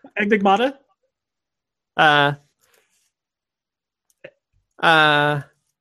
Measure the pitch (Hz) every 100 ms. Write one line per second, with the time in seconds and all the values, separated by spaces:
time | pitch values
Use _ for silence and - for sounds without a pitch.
0 | - - 208 214 196 202 254 269 _ _
1 | _ _ _ _ _ _ _ _ _ -
2 | 160 147 143 143 _ _ _ _ _ _
3 | _ _ _ _ _ _ _ _ _ _
4 | _ _ - _ _ _ _ - 170 160
5 | 156 147 147 147 - _ _ _